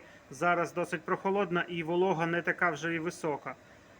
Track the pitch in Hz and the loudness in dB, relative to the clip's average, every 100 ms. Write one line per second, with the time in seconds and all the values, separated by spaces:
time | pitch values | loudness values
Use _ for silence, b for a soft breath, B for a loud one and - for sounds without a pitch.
0 | B B - 135 170 175 156 170 170 170 | B B -14 0 2 4 2 -2 -2 -4
1 | - 180 190 196 190 170 - 170 160 175 | -2 -2 0 0 2 0 -2 -4 -2 2
2 | 190 160 165 170 170 165 175 147 165 165 | 4 2 2 0 0 2 2 0 -2 -2
3 | 165 - 160 139 139 127 B B B | -4 -4 -4 -4 -6 -14 B B B